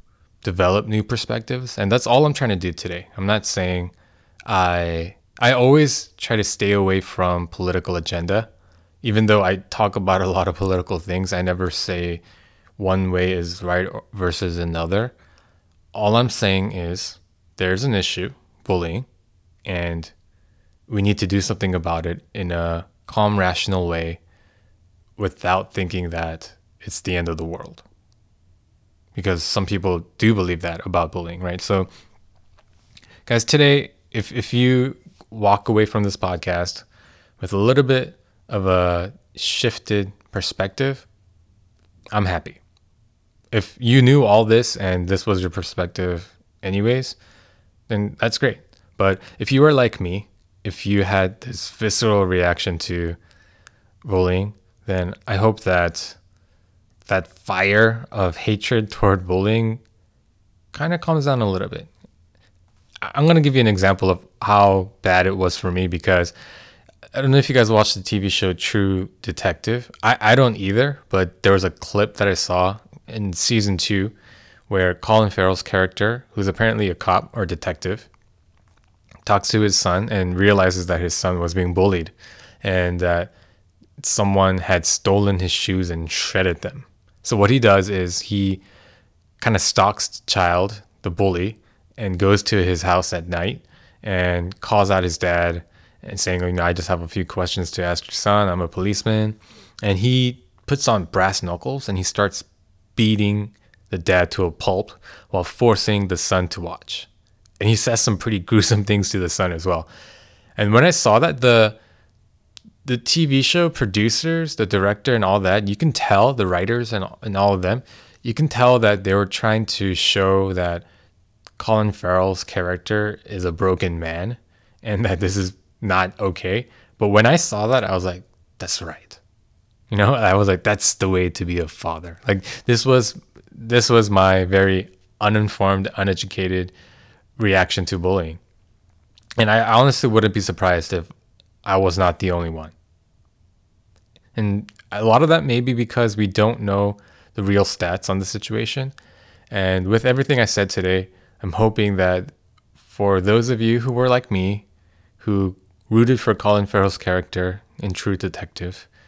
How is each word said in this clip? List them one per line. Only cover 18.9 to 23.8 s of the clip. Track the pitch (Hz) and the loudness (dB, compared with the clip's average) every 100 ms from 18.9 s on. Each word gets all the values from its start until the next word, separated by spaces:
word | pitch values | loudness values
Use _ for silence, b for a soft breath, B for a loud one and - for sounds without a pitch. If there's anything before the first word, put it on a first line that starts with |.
| 95 131 _ _ _ _ _ | -6 -10 _ _ _ _ _
and | - 90 85 82 78 _ _ _ _ _ _ _ _ | -10 -6 -6 -6 -10 _ _ _ _ _ _ _ _
we | 104 | -2
need | 101 101 | 0 0
to | 92 | 0
do | 98 | -2
something | 90 107 95 | -2 -4 -2
about | 90 82 82 | -2 -4 -4
it | 85 87 - | -6 -10 -12
in | - 90 | -10 -6
a | 85 85 82 - _ - | -4 -4 -6 -10 _ -8
calm, | 110 104 104 | 0 0 2
rational | 92 90 - 92 | 0 -2 -4 -2